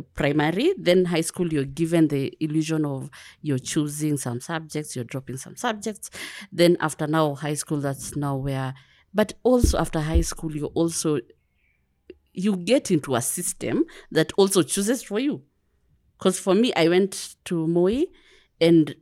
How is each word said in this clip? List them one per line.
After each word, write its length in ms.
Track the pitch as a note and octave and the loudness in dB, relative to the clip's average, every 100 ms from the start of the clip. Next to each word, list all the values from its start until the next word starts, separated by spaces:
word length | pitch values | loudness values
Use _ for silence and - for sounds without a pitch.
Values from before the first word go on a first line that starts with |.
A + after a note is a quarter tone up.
| - | -10
primary, 600 | - D3 D3+ D3+ F3 D#4 F#4+ | -4 0 2 0 0 0 0
then 280 | E3 F#3 F3+ | 2 4 4
high 160 | E3+ | 0
school, 280 | E3 - F3 | -2 -2 -2
you're 140 | D#3 | -2
given 440 | C#3 C#3 E3 E3+ D#3 | -4 -2 0 2 2
the 280 | C#3+ C3+ - | 2 -4 -4
illusion 440 | D#3 D#3 D#3 D#3+ | -4 -2 -2 -2
of 240 | D3 C3+ C#3+ - - - | -2 -4 -10 -16 -20 -10
you're 180 | D3 C3 | -4 -4
choosing 600 | - E3 D3+ D3 D3+ C#3+ | -2 -2 -2 -2 -2 -2
some 220 | C3+ A#2+ | -4 -8
subjects, 520 | - D#3+ D#3 D3+ D3 | -8 -10 -8 -10 -8
you're 120 | B2+ A2+ | -8 -8
dropping 320 | C3+ C3 B2+ | -10 -10 -12
some 180 | - C3 | -14 -8
subjects. 540 | A#3+ G#3+ A3 G#3 - - - - G3+ | -6 -4 -8 -10 -12 -14 -16 -16 -8
Then 240 | - E3+ F3 | 2 4 4
after 280 | D#3 - D3+ | 0 -4 -2
now, 280 | D#3+ D#3 C#3 | 2 0 0
high 180 | D3 | -6
school, 260 | D3 - D3+ | -6 -4 -4
that's 340 | C#3 C#3 - | -4 -6 -8
now 220 | - C#3+ C3+ | -6 -4 -4
where, 380 | C#3 C3+ C3 C3 _ _ _ | -4 -4 -6 -8 _ _ _
but 180 | G3 G#3+ - | -2 -2 0
also 360 | A#3 B3 A#3 - | 2 4 4 2
after 220 | E3 D#3+ | 0 -2
high 200 | D#3 E3 | 0 0
school, 340 | E3 - E3 | 0 -4 -8
you 120 | D3+ C#3+ | -6 -4
also, 540 | - E3 D#3+ E3 D3 - _ _ _ _ _ _ _ - - _ | 0 0 0 -2 -2 -4 _ _ _ _ _ _ _ -20 -20 _
you 240 | - G3 F#3+ | -4 -2 -2
get 340 | F3 C4 C#4 | 2 0 2
into 240 | E3+ C#3+ B2 | 0 2 -2
a 60 | |
system 600 | - - F3 - A#2 D#3 - - - | -2 -4 -6 -6 -4 -2 -2 -6 -4
that 200 | D3 D#3 - | 0 0 2
also 260 | G3 G3 | 2 4
chooses 400 | D3 - G3+ B3 | 0 0 -2 -2
for 160 | - G3+ | -4 -4
you. 240 | C#4+ G3+ - _ _ _ _ _ _ - | -2 -4 -8 _ _ _ _ _ _ -2
'Cause 200 | F#3 F#3 | 0 0
for 160 | - | 2
me, 180 | F#3 B3 | 4 4
I 140 | - E3 | 4 4
went 480 | F3+ G3 - - - - | 4 2 -2 -14 -14 -6
to 200 | E3+ D#3+ | -2 0
Moi, 380 | E3+ F3+ B3 F#4 - _ _ _ - | 2 4 2 -2 -6 _ _ _ 2
and 340 | E3 E3 D3+ - | 6 6 6 0